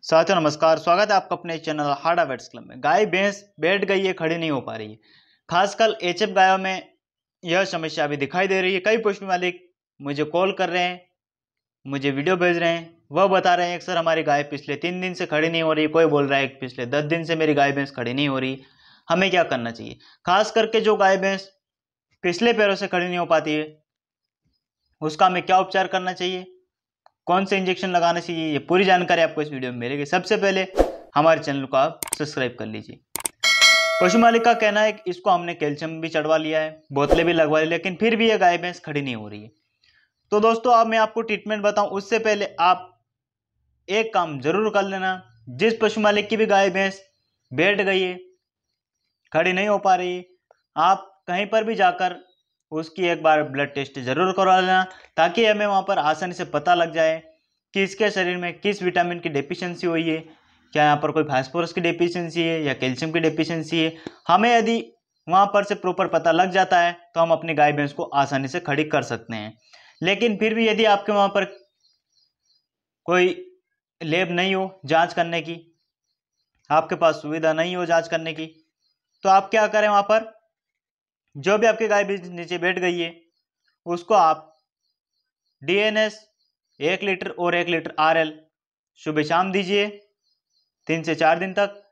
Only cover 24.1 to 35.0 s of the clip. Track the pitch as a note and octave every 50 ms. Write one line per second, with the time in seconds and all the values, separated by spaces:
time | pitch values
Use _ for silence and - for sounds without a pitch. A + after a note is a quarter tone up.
24.1 | _ _ _ _ _ _ _ _ _ _ _ _ _ _ _ _ _ _ D3+ D#3
25.1 | D3+ - G3 F#3 F3+ F3+ E3+ - F#3 F#3 F#3+ F#3 - G3 F#3 F3 F#3 F#3+ F#3 F#3
26.1 | F3+ - F3+ F3+ F#3 F#3 F#3 F#3 - _ _ _ _ _ _ _ _ _ _ _
27.1 | _ _ _ - F3 F#3+ G3 G3 G3+ G3 F#3+ F3+ F#3 F3 - F#3+ F3+ F3 E3+ E3+
28.1 | E3+ E3+ E3 - F3 E3 D#3+ D#3+ D3+ C#3 - - E3 F3+ G3+ F#3+ F#3 F3+ F3+ E3
29.1 | F3+ E3 E3 D3+ D#3 D#3 D3 D3+ D3 C3 B2+ B2+ B2 A#2+ A#2 A#2+ C#3 C#3+ C#3+ C#3+
30.1 | - F#3 F3+ - A3 G3+ F#3+ G3 F#3+ F#3+ F#3 F3+ - - - - - - - -
31.1 | - C#3+ D3+ E3 D#3+ D3+ D#3 D#3 C#3 C#3 C3+ C3 C#3 C3 C#3 D#3+ E3 - - -
32.1 | - - D3+ C#3+ - D3 B2+ B2 B2 - A2 A2 G#2+ G#2+ G#2 - - - _ _
33.1 | _ - - - - _ - - - - - - - - - - - - F#3 F3+
34.1 | F#3 A#3 A#3 A#3 A#3 A#3 A3+ A#3+ A3+ A3+ A3+ G#3 G3+ G#3+ G#3+ A3 G#3 -